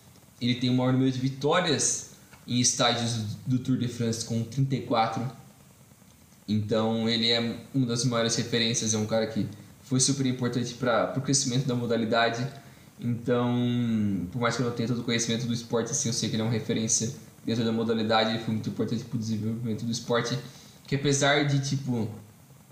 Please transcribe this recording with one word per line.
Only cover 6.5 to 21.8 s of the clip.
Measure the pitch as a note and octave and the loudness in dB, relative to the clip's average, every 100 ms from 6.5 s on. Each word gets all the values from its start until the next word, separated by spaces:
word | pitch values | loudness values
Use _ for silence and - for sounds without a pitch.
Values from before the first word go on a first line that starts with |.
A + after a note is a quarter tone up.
| G#2+ G#2 A2 A2 A2+ A2+ | -2 0 0 2 2 2
ele | A2+ A#2 | 2 2
é | A#2 A#2 A2+ - | 2 0 -4 -4
uma | C3+ B2 | 0 0
das | A#2 | 2
maiores | C3 A#2 A2+ A#2 | 0 2 2 0
referências, | A2 A#2 A2+ A#2 A2 | 0 0 0 0 0
é | A2 | 0
um | G#2+ | 0
cara | A2+ A2 | 0 0
que | G#2+ F#2+ - - - | -2 -4 -6 -18 -16
foi | - B2+ | -2 0
super | B2+ C#3 C3 | 2 2 0
importante | B2 A#2+ B2 A2+ | 0 -2 -2 -4
pra, | - B2 A2 - | -2 0 2 2
pro | - | -2
crescimento | C3 C3+ C3 B2 B2+ | 0 0 2 0 0
da | |
modalidade. | B2 A#2 A2+ A2 A#2 A#2 A#2 C3+ - - - - - | 0 0 0 2 2 2 0 -6 -8 -18 -20 -20 -6
Então, | B2 A2+ - B2 B2 B2 B2 B2 A#2+ A2 G#2 G2 F2 | -2 -2 2 2 2 2 2 2 2 2 2 0 -2
por | B2+ | 0
mais | A#2 - | 0 2
que | |
eu | A#2+ | -2
não | |
tenha | A2 A2+ | 0 -2
todo | A#2 | -2
o | |
conhecimento | A#2+ A#2 - A2+ A#2 | 0 -2 0 -2 0
do | |
esporte, | A2+ - A#2 A2+ | -2 0 -2 0
assim, | - A#2 | -2 -2
eu | |
sei | - - | -2 -2
que | A2+ | 0
ele | |
é | |
uma | A2+ | 0
referência | A#2 - - A2+ - A2 - - - - | -2 0 -2 0 0 -2 -6 -14 -10 -4
dentro | A2+ | 0
da | A2+ | 0
modalidade, | A2+ A2+ A2+ G#2+ A2 A2 | 0 0 0 2 2 2
ele | A2+ | 0
foi | - | -2
muito | A2 G#2+ | -4 -4
importante | G#2 G#2+ A2 | -4 -2 -2
pro | - A#2+ | -4 -6
desenvolvimento | A2 G#2+ A2 A2+ B2 G#2 A#2 | -2 -2 -2 -4 -4 -4 -4
do | |
esporte, | A2+ - A#2 - C3 - - - - - | -4 0 0 0 -4 -6 -16 -20 -16 -4
que | |
apesar | C#3 C#3+ C3+ C#3+ D3 | 0 2 4 4 4
de, | D3 C#3 C3+ | 4 2 0
tipo, | - | -2